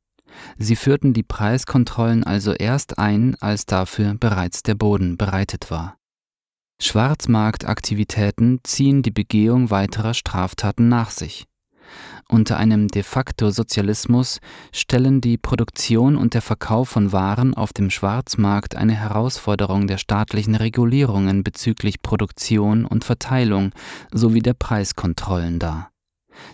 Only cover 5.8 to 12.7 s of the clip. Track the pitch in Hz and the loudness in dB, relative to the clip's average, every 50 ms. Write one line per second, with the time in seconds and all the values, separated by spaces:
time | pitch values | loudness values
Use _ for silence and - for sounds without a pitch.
5.8 | 80 92 - _ _ _ _ _ _ _ _ _ _ _ _ _ _ _ _ - | -8 -8 -12 _ _ _ _ _ _ _ _ _ _ _ _ _ _ _ _ -6
6.8 | - - - 107 113 135 151 - - - 117 110 107 110 107 - - - 107 - | -4 -2 2 2 2 2 0 0 0 2 2 2 2 0 -2 -2 -4 -6 -6 -4
7.8 | - - 107 104 104 - - - 104 101 101 - 113 120 127 127 - - - - | -4 -4 -2 -2 -2 -2 -2 0 0 0 0 2 2 2 2 2 -2 -2 0 2
8.8 | 139 139 139 139 127 117 101 - 101 - - 107 107 113 120 127 127 113 107 98 | 4 4 4 4 2 0 0 -2 -2 0 2 2 4 4 4 2 2 2 2 0
9.8 | 98 98 - 107 104 110 120 - - - - - 90 92 - - - 104 101 - | 0 0 -2 -2 -4 -2 -4 -4 -6 -4 -4 -4 -4 -4 -4 -4 -4 -2 0 2
10.8 | 117 120 120 120 117 107 - - 78 - - - - - _ _ _ _ _ _ | 4 4 4 2 0 -2 -6 -8 -8 -10 -12 -14 -18 -20 _ _ _ _ _ _
11.8 | _ - - - - - - - - - - 113 107 - - - 101 110 | _ -20 -20 -20 -20 -20 -20 -20 -4 0 2 4 4 2 2 2 2 4